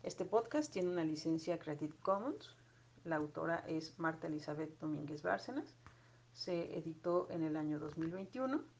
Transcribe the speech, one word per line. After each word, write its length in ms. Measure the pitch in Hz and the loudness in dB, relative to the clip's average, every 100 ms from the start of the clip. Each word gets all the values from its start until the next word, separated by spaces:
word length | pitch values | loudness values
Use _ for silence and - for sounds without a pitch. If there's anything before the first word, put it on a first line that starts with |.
Este 200 | - - | -6 -4
podcast 480 | 175 220 226 302 302 | 4 4 4 0 2
tiene 180 | 196 180 | 2 2
una 140 | 180 | 4
licencia 540 | 160 156 165 160 170 165 | 2 2 2 2 2 -2
Creative 360 | 151 147 151 - | -2 -2 -4 -2
Commons. 520 | - 196 240 415 - - - - - - | 2 2 2 -4 -10 -20 -20 -20 -20 -14
La 120 | 170 156 | -2 0
autora 460 | 151 156 165 165 - | 0 0 0 0 0
es 300 | 160 160 - | -2 -2 -2
Marta 300 | 165 165 170 | 0 0 -2
Elizabeth 520 | 151 151 151 156 - | -2 -2 -2 -4 -4
Domínguez 440 | 156 151 147 151 | -2 -2 -4 -2
Bárcenas. 520 | 180 190 - 269 - - - - - - - | 0 0 0 -4 -6 -14 -20 -20 -20 -20 -20
Se 440 | - - 175 170 - | -8 0 0 0 -2
editó 500 | 160 160 180 175 180 | -4 -2 2 4 2
en 120 | 170 | 0
el 120 | 160 156 | 2 2
año 220 | 151 151 | 2 0
dos 180 | 147 156 | -2 -2
mil 140 | 165 | -2
veintiuno. 500 | 185 196 254 262 285 - | -2 -6 -2 0 0 -2